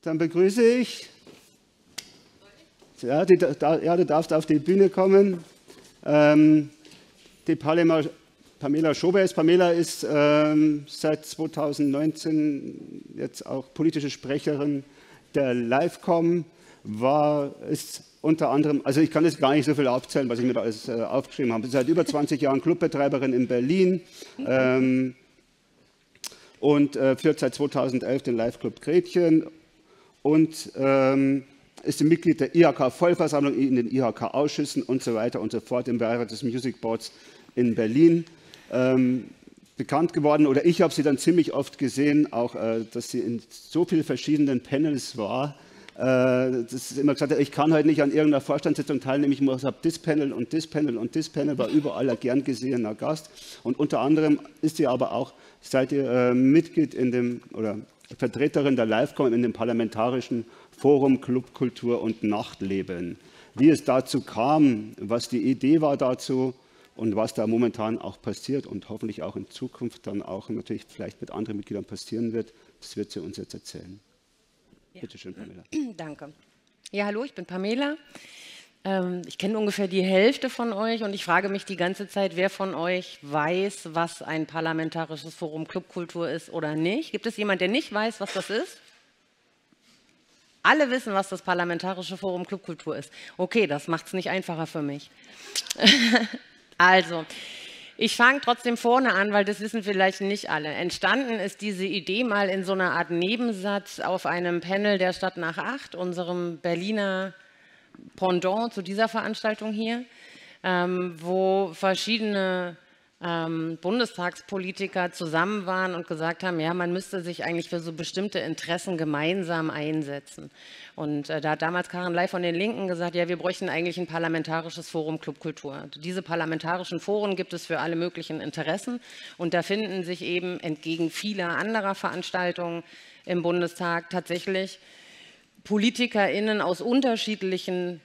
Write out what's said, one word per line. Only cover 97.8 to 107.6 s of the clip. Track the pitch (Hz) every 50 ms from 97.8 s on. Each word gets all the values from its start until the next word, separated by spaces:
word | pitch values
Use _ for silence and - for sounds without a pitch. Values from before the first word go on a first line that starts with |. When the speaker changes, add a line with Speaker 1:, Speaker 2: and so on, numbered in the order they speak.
| - - - _
Speaker 2:
ich | 208 220 -
fange | - 240 247 269 285
trotzdem | - - 240 - - 247 240 233
vorne | - 233 240 262 269 247 196
an, | 185 196 208 208
weil | 208 202
das | 190 208 -
wissen | 202 214 - 233 190
vielleicht | 196 208 185 190 190 190 - 202
nicht | 196 202 202 - -
alle. | - 156 151 151
Entstanden | 147 - 165 180 - - - 190 202 247 277 247 226
ist | 220 180 202 196 -
diese | 196 214 202 180 190
Idee | 196 151 202 156 - 185 214 254
mal | 240 208 202 202 190
in | 185 196 190
so | 175 196
einer | 190 185 180 135
Art | 170 170 160
Nebensatz | 170 170 175 185 226 220 247 233 220 190 185 208 202 202 190 - - -
auf | - 135 180 185 -
einem | - 160 175 175 175 175 175 170
Panel | 170 190 196 208 208 208
der | 190 185 180 180
Stadt | - - 185 -
nach | - 170 160 165 175
acht, | 156 196 247 277 - - -
unserem | 170 180 180 180 170 180 170 180 180 175 175 170
Berliner | 151 _ 175 170 170 180 196 220 214 202 196 190 185 190 190 180 - - _ _ _